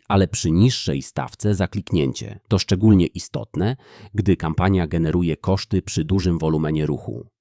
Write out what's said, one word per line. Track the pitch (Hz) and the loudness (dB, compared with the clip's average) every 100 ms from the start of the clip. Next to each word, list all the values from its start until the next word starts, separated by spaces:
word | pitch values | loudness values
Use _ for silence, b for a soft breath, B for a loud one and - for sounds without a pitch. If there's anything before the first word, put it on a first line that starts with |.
| - | 0
ale | 101 92 | 0 2
przy | - 85 | 0 0
niższej | 82 120 - - 69 | 4 4 2 -4 -6
stawce | - - 65 - 104 98 | -6 -8 -8 -4 -2 0
za | 92 | -2
kliknięcie. | 101 - 87 67 60 - - - | -4 -2 0 0 -4 -12 -12 -2
To | 101 | -2
szczególnie | - 92 110 98 87 | 0 2 6 6 4
istotne, | - - - - - 101 - B B B | -2 -10 -10 -8 -4 -4 -4 B B B
gdy | 101 101 92 | -2 2 2
kampania | 80 78 95 95 82 | 0 0 2 2 0
generuje | 85 80 87 85 73 | -2 0 0 0 -2
koszty | - 95 - 95 | -2 -2 0 -4
przy | - - | -2 -4
dużym | 78 98 92 82 | 0 0 0 0
wolumenie | 80 78 78 78 76 | 0 0 0 -2 -2
ruchu. | 67 - 57 - _ | -4 -8 -12 -14 _